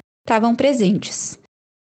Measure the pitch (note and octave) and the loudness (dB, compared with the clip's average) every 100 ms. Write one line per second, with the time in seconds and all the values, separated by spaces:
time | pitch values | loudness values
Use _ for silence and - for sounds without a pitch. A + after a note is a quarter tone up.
0 | - _ - A3 A#3 A#3 C4 C4 G3 G3+ | -8 _ -2 0 2 2 2 2 2 0
1 | - - - - _ _ _ _ | -4 -10 -12 -14 _ _ _ _